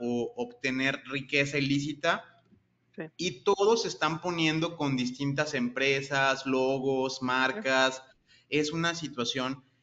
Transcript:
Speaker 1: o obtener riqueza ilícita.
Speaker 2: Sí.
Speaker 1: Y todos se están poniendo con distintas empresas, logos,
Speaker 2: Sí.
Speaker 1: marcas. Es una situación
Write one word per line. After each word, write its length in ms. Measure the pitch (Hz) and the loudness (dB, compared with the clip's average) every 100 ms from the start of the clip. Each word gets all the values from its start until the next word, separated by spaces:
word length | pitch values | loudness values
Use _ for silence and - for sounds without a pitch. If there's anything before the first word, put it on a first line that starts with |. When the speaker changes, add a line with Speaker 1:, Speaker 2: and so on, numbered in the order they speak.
Speaker 1:
o 340 | 120 120 117 120 | -4 -2 -4 -6
obtener 680 | 120 - 135 131 135 135 - | -10 -6 -4 -2 -2 -4 -6
riqueza 500 | 139 135 143 139 143 | -8 -2 0 0 0
ilícita. 840 | 139 143 147 143 165 202 - _ _ _ _ _ _ | 0 0 -2 -4 -2 -2 -4 _ _ _ _ _ _
Speaker 2:
Sí. 100 | - 156 - | -14 -14 -6
Speaker 1:
Y 260 | 175 180 | -6 -2
todos 400 | 202 196 208 226 | 0 4 4 4
se 60 | 190 | 2
están 320 | - 156 160 | 0 0 0
poniendo 560 | 180 170 160 160 165 165 | -2 2 2 2 0 0
con 220 | 143 131 | 0 0
distintas 560 | 123 123 143 143 151 | -2 -2 -2 0 -2
empresas, 880 | 135 123 131 135 135 139 139 135 131 | 0 -2 0 2 2 0 2 2 2
logos, 760 | 135 131 131 135 135 131 131 131 | 0 2 2 2 0 0 0 -2
Speaker 2:
Sí. 60 | |
Speaker 1:
marcas. 800 | 127 127 131 127 131 131 131 131 - _ _ _ - | 0 2 2 0 2 4 4 0 -14 _ _ _ -2
Es 200 | 147 151 | 0 0
una 220 | 165 170 | 0 -2
situación 720 | 165 151 120 117 135 127 135 _ _ | -2 -6 -4 -4 -2 -4 -6 _ _